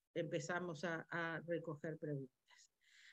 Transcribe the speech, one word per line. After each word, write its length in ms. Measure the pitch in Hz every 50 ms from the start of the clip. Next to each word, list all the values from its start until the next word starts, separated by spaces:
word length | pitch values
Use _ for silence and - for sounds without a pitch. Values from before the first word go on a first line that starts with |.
| _ _ -
empezamos 680 | 165 160 151 180 160 147 - 180 175 180 175 160 151 -
a, 220 | 175 165 160 - -
a 280 | 160 170 165 165 165 147 -
recoger 540 | 170 175 156 160 170 151 147 - 165 156 160
preguntas. 760 | - 151 147 139 135 123 _ _ _ - - - - - _ _ _ - - - - -